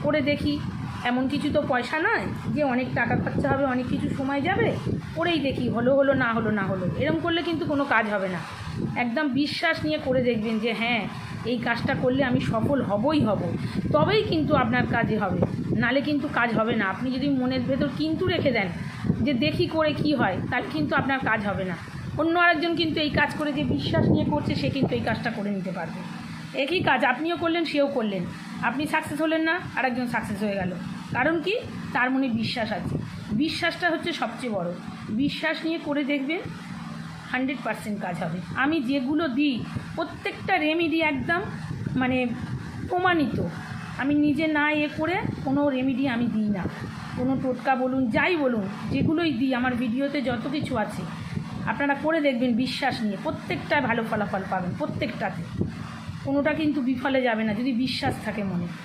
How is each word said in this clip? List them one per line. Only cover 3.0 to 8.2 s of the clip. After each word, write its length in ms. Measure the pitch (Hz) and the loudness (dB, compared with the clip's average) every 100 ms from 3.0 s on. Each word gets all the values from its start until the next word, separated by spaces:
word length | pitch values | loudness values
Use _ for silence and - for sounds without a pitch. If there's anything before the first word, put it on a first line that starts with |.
| 240 247 | 2 2
খরচা 340 | - - 277 | 0 0 2
হবে, 160 | 269 277 | 2 2
অনেক 200 | 254 254 | 0 0
কিছু 220 | 285 - | -2 -2
সময় 320 | - 269 285 | -2 -2 0
যাবে, 340 | 285 403 440 - - - - 320 | 0 2 2 0 -2 -4 -4 -2
করেই 240 | 339 330 | 0 2
দেখি, 300 | 269 247 240 | 0 0 0
হলো 260 | 208 240 277 | 2 4 6
হলো, 180 | 277 | 6
না 200 | 269 247 | 4 2
হলো 180 | 220 220 | 2 0
না 120 | 214 | 0
হলো, 260 | 190 190 180 - | 0 0 -2 0
এরম 200 | 277 320 | 2 2
করলে 180 | 339 339 | 2 0
কিন্তু 240 | 339 320 294 | 0 -2 0
কোনো 200 | 285 285 | 0 4
কাজ 240 | 233 220 | 2 2
হবে 180 | 208 | 0